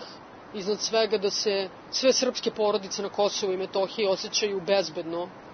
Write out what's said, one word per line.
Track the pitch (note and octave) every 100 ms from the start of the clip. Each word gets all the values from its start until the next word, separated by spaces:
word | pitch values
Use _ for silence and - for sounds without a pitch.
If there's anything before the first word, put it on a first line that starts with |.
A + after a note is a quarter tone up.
| - - - - -
iznad | G#3+ F#3 G3+
svega | - A3 A3 G#3
da | G3
se | - G#3+ G3 F#3 - -
sve | - C4
srpske | - B3 B3 A3+
porodice | A3 G#3 G#3 F#3+ -
na | G3+
Kosovu | - G3+ - G3
i | F#3
Metohiji | F#3 G3+ F#3 - G3
osjećaju | F#3 G#3+ - G#3+ G3 E3
bezbedno. | G3 - F3+ E3 E3+ F3+ - -